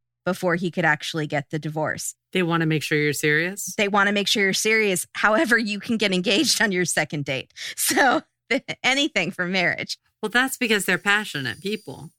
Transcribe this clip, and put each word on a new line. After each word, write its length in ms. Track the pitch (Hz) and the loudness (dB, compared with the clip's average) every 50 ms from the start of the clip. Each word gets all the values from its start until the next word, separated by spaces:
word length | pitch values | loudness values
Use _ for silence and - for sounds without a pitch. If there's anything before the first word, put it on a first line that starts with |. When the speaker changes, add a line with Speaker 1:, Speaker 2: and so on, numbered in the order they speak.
| _ _ _ _ _ | _ _ _ _ _
Speaker 1:
before 300 | 180 185 - 180 190 202 | -4 -2 0 0 0 0
he 140 | 180 196 175 | 0 0 -2
could 160 | - 185 160 | -2 0 0
actually 400 | 156 151 147 - - - 160 151 | 0 0 0 -4 -6 -4 -4 -4
get 220 | 151 151 143 139 - | -2 -4 -4 -4 -4
the 100 | - 156 | -6 -6
divorce. 540 | 151 156 151 156 151 127 - - - - - _ _ _ - | -6 -6 -4 -4 -4 -4 -4 -6 -8 -10 -12 _ _ _ -2
Speaker 2:
They 100 | 185 180 | 0 2
wanna 220 | 165 170 165 165 | 2 2 2 2
make 180 | 156 156 147 - | 2 2 0 0
sure 140 | - 160 | 0 0
you're 160 | 147 147 147 135 | 2 2 2 0
serious? 600 | - - 151 151 156 170 180 202 208 - 196 - | 0 2 2 2 2 0 -2 -4 -8 -10 -6 -2
Speaker 1:
They 100 | - 208 | -2 0
wanna 240 | 202 202 202 196 202 | 2 2 4 4 4
make 160 | 208 202 196 | 2 2 2
sure 160 | - - 214 196 | 2 2 2 2
you're 100 | 190 185 | 2 0
serious. 540 | - - 214 220 220 214 202 180 175 - - - | 0 0 2 2 2 2 2 0 -2 -4 -6 -4
However, 440 | - - 208 214 220 330 214 240 | 0 2 4 4 4 4 4 2
you 220 | 220 233 202 208 196 | 2 2 -2 -4 -6
can 180 | - - 233 | -4 -4 -2
get 140 | 220 220 202 185 | 0 0 2 2
engaged 480 | 185 180 233 202 247 302 - - - | 0 2 2 2 2 2 2 2 2
on 100 | 214 214 | 2 2
your 140 | 180 180 180 | 2 0 0
second 400 | - - - 151 - - 151 139 | 0 0 -2 -2 -2 -4 -4 -4
date. 280 | - 135 127 - - _ - - | -4 -4 -6 -6 -10 _ -14 -12
<laughs> 100 | - - | -10 -6
So 440 | - - - 254 277 294 247 247 311 - _ _ _ _ - | -4 -2 0 2 4 4 4 4 2 -2 _ _ _ _ -4
<laughs> 120 | 226 269 - - 156 - - | -4 -4 -4 -6 -8 -2 -2
anything 480 | 240 269 277 285 285 - 202 170 175 | 0 2 2 0 0 0 -2 -2 -2
for 140 | - - 180 | -4 -4 -4
marriage. 520 | 175 185 190 175 160 - - - - - - _ _ _ _ | -2 0 0 0 0 -2 -2 -6 -8 -10 -12 _ _ _ _
Speaker 2:
Well, 80 | - 214 | -6 -2
that's 280 | - 240 262 262 - | 0 0 0 0 -2
because 280 | - 247 214 220 202 180 | -2 0 0 2 2 2
they're 120 | - 185 | 0 0
passionate 640 | 175 - 202 202 214 208 - - 143 135 120 101 - | 0 2 2 2 2 0 -4 -6 -6 -6 -6 -6 -6
people. 480 | - 196 214 214 - - - - 143 165 - | -6 -6 -6 -6 -8 -12 -14 -14 -16 -18 -12